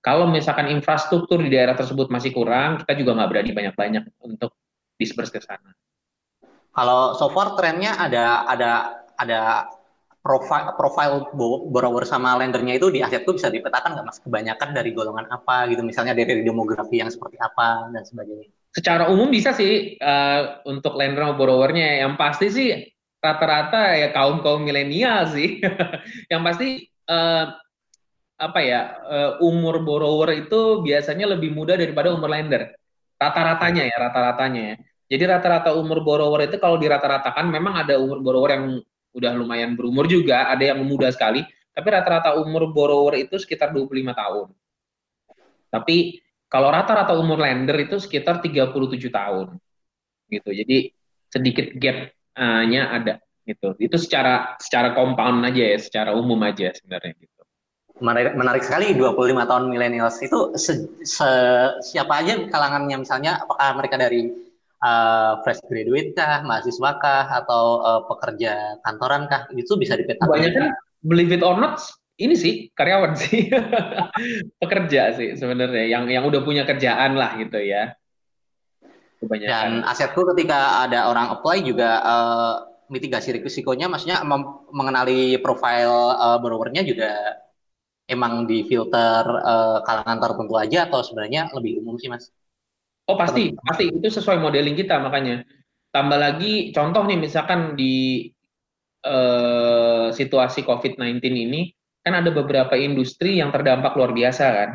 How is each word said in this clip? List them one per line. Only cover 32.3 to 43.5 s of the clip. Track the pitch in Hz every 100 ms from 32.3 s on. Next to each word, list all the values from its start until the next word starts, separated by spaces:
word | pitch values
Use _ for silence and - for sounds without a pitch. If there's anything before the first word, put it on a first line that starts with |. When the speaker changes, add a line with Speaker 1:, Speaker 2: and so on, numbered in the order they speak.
Speaker 1:
lender. | 151 156 123 113 - _ _ _ _
Rata-ratanya | 147 170 165 165 170 175 127
ya, | 120
rata-ratanya | 123 123 123 123 131 120
ya. | 107 110 - _ _
Jadi | 135 180
rata-rata | 180 175 165 160 160
umur | 160 160
borrower | 151 147 147 151 147
itu | 202
kalau | 180 165
dirata-ratakan | 151 143 139 139 123 143 165
memang | 156 185 185
ada | 147 135
umur | 131 139
borrower | 131 127 143 135
yang | 135 127 - _ _ 123
udah | 120
lumayan | 123 120 117 117 120
berumur | 120 131 160
juga, | 180 143 123 131
ada | 131 139 135
yang |
muda | 135 139 131
sekali, | 123 110 127 165 _ _
tapi | - 180
rata-rata | 196 180 165 165 151
umur | 156 160 160 151
borrower | 143 143 143 139
itu | 135 185
sekitar | -